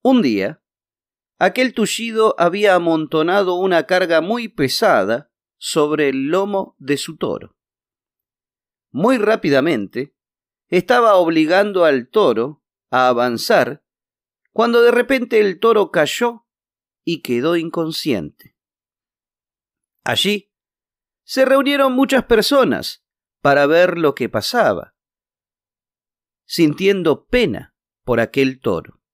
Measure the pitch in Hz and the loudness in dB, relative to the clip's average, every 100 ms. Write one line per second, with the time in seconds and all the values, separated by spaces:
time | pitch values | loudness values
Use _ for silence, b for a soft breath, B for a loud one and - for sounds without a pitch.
0 | 240 262 156 104 95 156 _ _ _ _ | 2 2 2 0 -4 -8 _ _ _ _
1 | _ _ _ _ 190 196 254 - 208 - | _ _ _ _ -2 0 -4 -2 -4 -4
2 | 233 220 220 - 170 190 208 180 170 160 | -6 0 0 2 0 2 2 2 2 -2
3 | 156 160 160 196 185 180 190 170 156 185 | -2 -2 0 0 0 -2 0 0 0 -2
4 | 180 165 165 240 226 - 135 - 220 135 | 2 0 0 -6 -6 -4 -4 0 2 2
5 | 95 117 - _ _ _ - 160 151 156 | 0 -4 -8 _ _ _ -6 -2 0 0
6 | 147 135 139 175 196 196 190 _ 135 139 | -2 -2 -2 -2 -2 -4 -6 _ -6 -6
7 | - 156 143 80 - _ _ _ _ _ | -6 -10 -8 -8 -10 _ _ _ _ _
8 | _ _ _ _ _ _ _ _ _ 123 | _ _ _ _ _ _ _ _ _ -4
9 | 202 262 208 220 156 139 147 135 98 113 | 0 0 0 0 0 0 0 -2 -6 -10
10 | 143 _ _ _ _ _ _ 180 180 247 | -12 _ _ _ _ _ _ -4 0 2
11 | 233 190 170 160 156 180 208 190 165 135 | 4 4 4 0 2 2 0 2 2 0
12 | 120 214 185 110 123 151 _ _ _ 127 | -2 0 0 0 -4 -8 _ _ _ 0
13 | 127 120 123 117 - 208 120 147 _ _ | 2 2 -2 -4 0 0 0 -4 _ _
14 | _ _ _ _ _ - 233 233 240 247 | _ _ _ _ _ -2 0 4 4 2
15 | 233 269 233 220 208 175 226 220 190 175 | 0 -2 0 0 0 0 0 2 0 0
16 | 151 - 240 233 _ _ _ _ _ _ | -2 -2 -4 -4 _ _ _ _ _ _
17 | - 165 - 120 143 170 165 170 160 160 | -8 -8 -4 -4 -2 -2 -4 -6 -6 -6
18 | 156 107 73 _ - _ _ _ _ _ | -4 -4 -6 _ -20 _ _ _ _ _
19 | _ _ _ _ _ _ _ _ _ _ | _ _ _ _ _ _ _ _ _ _
20 | - 117 190 208 _ _ _ _ _ _ | -6 -2 -2 -2 _ _ _ _ _ _
21 | _ _ _ - 262 269 269 285 269 254 | _ _ _ 0 2 2 2 0 0 0
22 | 269 269 - 226 202 277 220 98 - - | 0 0 0 0 2 2 2 -2 -6 -14
23 | _ _ _ _ 143 143 143 160 180 170 | _ _ _ _ 0 2 4 4 2 2
24 | 156 135 117 113 - 240 180 92 - _ | -2 0 -4 -4 -4 0 0 0 -6 _
25 | _ _ _ _ _ _ _ _ _ _ | _ _ _ _ _ _ _ _ _ _
26 | _ _ _ _ _ - 160 151 190 202 | _ _ _ _ _ 0 0 2 0 0
27 | 165 139 _ 247 208 98 - _ _ _ | 0 -2 _ 0 0 -4 -10 _ _ _
28 | - 117 113 - 135 131 - 87 - _ | -4 -2 0 0 -2 -2 -4 -4 -6 _
29 | _ | _